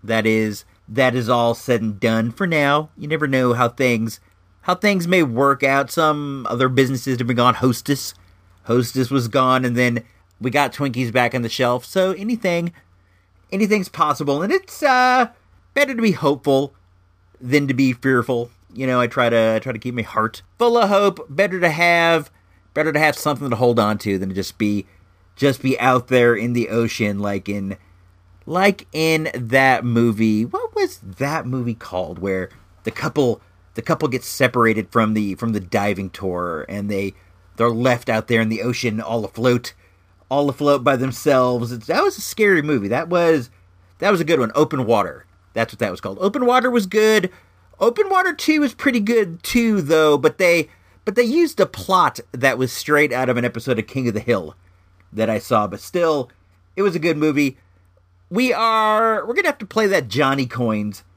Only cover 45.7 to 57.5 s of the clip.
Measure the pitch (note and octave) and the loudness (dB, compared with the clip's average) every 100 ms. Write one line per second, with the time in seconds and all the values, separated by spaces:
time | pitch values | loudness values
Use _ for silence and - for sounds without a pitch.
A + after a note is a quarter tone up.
45.7 | - G#2+ F2 G2+ G2 G3+ C4+ B3 B3 B3 | -2 -6 -6 -10 -4 -4 0 2 2 2
46.7 | A#3+ F#3+ G#3+ A3 A3 F3+ - _ _ _ | 0 0 2 4 2 0 -10 _ _ _
47.7 | _ G#3+ A#3 G4+ F#4+ F#4 D#4 - D#4 D4 | _ 0 2 2 2 0 -2 0 2 0
48.7 | - C#4+ A#3+ G3+ A#3 G3+ E3 - A#3+ A#3 | 0 0 0 2 2 0 -4 -2 0 2
49.7 | G#3 C#3+ D#3+ D#3 D3 D3 - F3+ E3+ D3+ | 0 2 4 4 4 2 2 2 4 0
50.7 | _ _ _ - G#3 A#3+ D4 E4 - G3 | _ _ _ -6 0 2 4 0 2 -2
51.7 | - - F#3 D#3 - - B2+ C3+ A#2+ B2+ | -2 0 2 2 0 -14 0 0 2 -2
52.7 | - - D3 D3 A#2+ C3 B2 A#2+ A2+ B2 | -4 0 2 2 0 0 0 -2 -4 -4
53.7 | A#2 G#2+ C3+ B2 G#2 - G#2+ D#2 - _ | -2 -2 -4 -4 -4 -2 -2 -2 -16 _
54.7 | _ _ _ _ G#2 A2 G#2+ - A2+ G#2 | _ _ _ _ -4 -2 -2 0 0 0
55.7 | G2 - F3+ E3+ D3+ B2 _ _ _ _ | -6 -8 -2 0 0 -4 _ _ _ _
56.7 | - G3+ E3+ D#3 D3+ D#3 C#3+ C#3+ | -4 -2 0 -2 0 0 0 -2